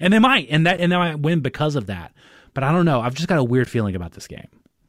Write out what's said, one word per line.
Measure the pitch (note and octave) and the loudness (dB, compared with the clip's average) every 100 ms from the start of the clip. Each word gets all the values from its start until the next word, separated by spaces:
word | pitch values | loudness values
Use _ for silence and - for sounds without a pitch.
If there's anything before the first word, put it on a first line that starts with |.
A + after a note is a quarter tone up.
And | F3+ | 2
they | A3 | 4
might. | B3+ C4 D3 | 4 2 0
And | D3+ E3 | 2 2
that, | F3+ | 2
and | F3 | 0
they | F3+ | 0
might | E3+ D3+ | -2 -2
win | D3 E3+ | -2 0
because | C3 - D3+ C#3+ | -2 -2 -2 -2
of | G2 | -6
that. | F2+ E2 _ - - - | -10 -10 _ -20 -20 -12
But | C3+ | -4
I | C3 | 0
don't | F3 E3+ | 2 2
know. | B2+ | 2
I've | A#2+ | -2
just | C3 E3+ | -4 -2
got | E3 | 0
a | |
weird | B2 B2 A#2+ | 2 0 0
feeling | A#2+ G#2 F#2 | -2 -2 -4
about | F2 | -10
this | - - | -14 -20
game. | - - _ _ _ | -20 -20 _ _ _